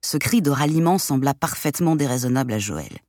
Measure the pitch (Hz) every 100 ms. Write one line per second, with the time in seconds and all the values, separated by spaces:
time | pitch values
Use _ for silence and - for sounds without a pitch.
0 | - 151 - 240 147 135 147 156 165 185
1 | - 135 135 139 165 - 151 143 165 156
2 | 143 127 123 127 127 107 101 80 76 -